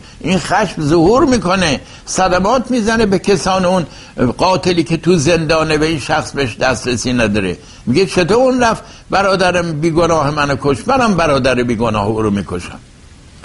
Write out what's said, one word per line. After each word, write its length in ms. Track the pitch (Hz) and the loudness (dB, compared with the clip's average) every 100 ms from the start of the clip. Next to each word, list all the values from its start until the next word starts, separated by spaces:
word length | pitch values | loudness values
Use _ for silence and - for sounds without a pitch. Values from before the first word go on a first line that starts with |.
| - - | -10 -10
این 180 | - 185 | -2 -2
خشم 440 | - 180 208 - | 0 0 0 -2
ظهور 420 | 147 170 165 240 | 0 4 4 4
می‌کنه، 560 | 311 247 170 190 175 123 - - - | 4 2 0 0 0 -2 -6 -20 -8
صدمات 640 | - 185 180 190 269 - | -2 0 2 2 0 0
می‌زنه 360 | 247 214 226 220 | -2 0 0 2
به 120 | 190 | 0
کسان 460 | - 196 - 190 | 2 0 0 0
اون 220 | 180 185 170 - - - 123 110 | 2 0 -2 -10 -14 -2 -2 0
قاتلی 460 | 175 185 180 175 | 0 2 0 0
که 120 | 160 165 | 0 -2
تو 200 | 165 180 | 2 2
زندانه 600 | 139 165 156 160 156 151 | 2 2 2 0 0 0
و 40 | |
این 160 | 156 160 | 0 -2
شخص 340 | - 156 135 | -2 -2 -2
بهش 240 | 139 135 - | -4 -4 -2
دسترسی 560 | 127 127 - 120 131 | -2 -2 -2 -4 -2
نداره، 440 | 123 113 104 95 85 - - - | 0 0 0 -2 -6 -12 -12 -2
میگه 200 | 131 190 | 0 2
"چطور 300 | - 165 220 | 0 2 2
اون 260 | 262 254 | 2 2
رفت 200 | 240 214 - - - | 0 -2 -8 -20 -4
برادرم 720 | 180 196 190 185 175 170 151 | 0 0 2 0 0 -2 -2
بیگناه 500 | 170 160 170 165 143 | 0 2 2 2 0
منو 260 | 147 143 139 | 0 -2 -2
کش، 260 | 143 139 - | -2 -2 0
منم 260 | 269 240 | 0 2
برادر 400 | 180 165 139 131 | 2 2 2 0
بیگناه 520 | 123 120 110 117 107 101 | 0 0 -2 0 0 -2
او 160 | 110 | -2
رو 80 | 110 | 0
می‌کشم". 480 | 101 85 90 - - - - - - - - | -2 -4 -8 -10 -16 -20 -20 -20 -20 -20 -20